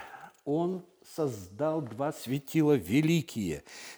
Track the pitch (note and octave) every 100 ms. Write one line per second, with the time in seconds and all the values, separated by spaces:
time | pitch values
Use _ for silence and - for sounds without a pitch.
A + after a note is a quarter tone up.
0 | - - - - - D3+ F3 F#3 F3+ _
1 | - - D3 G#2+ F2+ G2+ D#3 D#3+ A#2+ A2
2 | C#3+ D3+ A#2+ C#3 - D#3+ D3+ C#3+ D#2+ C3
3 | D#3 E3+ - A2+ F#2 C#2+ - - -